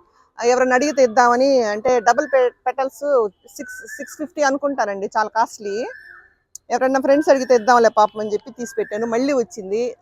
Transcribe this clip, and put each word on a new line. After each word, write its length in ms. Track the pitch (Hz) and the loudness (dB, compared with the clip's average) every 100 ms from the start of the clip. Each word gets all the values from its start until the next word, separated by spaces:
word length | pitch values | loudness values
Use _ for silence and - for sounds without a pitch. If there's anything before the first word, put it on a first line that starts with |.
| _ _ _ - | _ _ _ -4
ఎవరైనా 320 | 233 254 254 254 | 0 2 2 2
అడిగితే 280 | 294 269 | 2 2
ఇద్దామని, 600 | 247 214 240 240 277 262 | 2 4 4 4 2 2
అంటే 360 | 214 214 247 247 | 0 -2 0 2
డబుల్ 280 | 208 247 302 | 2 0 0
పె-, 200 | 269 247 - 254 | 0 0 -2 -6
పెటల్స్ 640 | 254 269 - 285 262 208 - - - | -4 -6 -6 -2 0 0 -6 -20 -18
సిక్స్, 420 | - - - - | -16 -16 -18 -16
సిక్స్ 200 | - - | -16 -12
ఫిఫ్టీ 240 | 294 311 | -10 -2
అనుకుంటానండి, 680 | 277 277 285 262 208 196 196 220 | -2 -2 -4 -4 -6 -6 -6 -4
చాలా 120 | 214 | -4
కాస్ట్లీ. 560 | 220 - - 202 208 440 - - - _ _ _ - - | -2 -4 -6 -8 -8 -8 -12 -20 -20 _ _ _ -20 -6
ఎవరైనా 300 | 247 262 269 | -2 0 0
ఫ్రెండ్స్ 300 | 269 285 311 | 2 2 4
అడిగితే 260 | 269 254 240 | 2 2 2
ఇద్దాంలే 340 | 214 240 220 | 4 4 4
పాపం 300 | 214 214 214 | 4 0 -2
అని 140 | 214 | -6
చెప్పి 180 | 202 262 | -6 -8
తీసి 240 | 233 233 - | -14 -10 -8
పెట్టాను. 300 | 202 214 233 | -6 -6 -4
మళ్ళీ 260 | 233 277 | -2 0
వచ్చింది, 640 | 269 220 220 190 214 247 - | -2 -4 -10 -6 -4 -4 -8